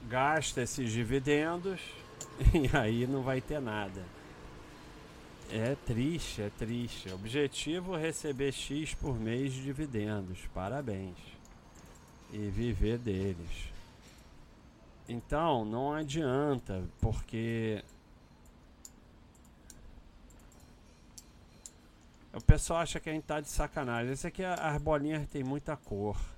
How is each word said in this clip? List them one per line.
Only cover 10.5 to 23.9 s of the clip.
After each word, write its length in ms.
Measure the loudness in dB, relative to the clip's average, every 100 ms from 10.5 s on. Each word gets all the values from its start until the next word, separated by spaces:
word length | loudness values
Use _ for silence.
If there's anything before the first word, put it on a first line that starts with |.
Parabéns. 640 | -4 -2 -2 -4 -4 -6 -10 -16 -18 -20 -20 -20 -20 -20 -20 -20 -20 -12
E 180 | -6 -2
viver 480 | 0 0 4 4 4
deles. 720 | 2 2 2 -2 -4 -4 -4 -10 -14 -18 -20 -20 -20 -20 -20 -20 -20 -20 -20 -20 -10
Então, 560 | -10 -2 2 4 4
não 280 | 2 0 0
adianta, 880 | -2 -2 0 2 4 4 2 0 -4 -4 0
porque 840 | 0 0 -2 -2 -2 0 0 -2 -6 -18 -20 -20 -20 -20 -20 -20 -20 -20 -20 -20 -20 -20 -20 -20 -20 -20 -20 -18 -18 -18 -20 -20 -20 -20 -20 -20 -20 -20 -20 -20 -20 -20 -20 -20 -20 -20 -20 -20 -20 -20 -20 -20 -12
o 60 | -10
pessoal 400 | 10 10 10 0
acha 180 | 0 -2
que 100 | -4
a 40 |
gente 100 | -6
tá 180 | -2 -4
de 80 | -2
sacanagem. 640 | -2 -2 0 -2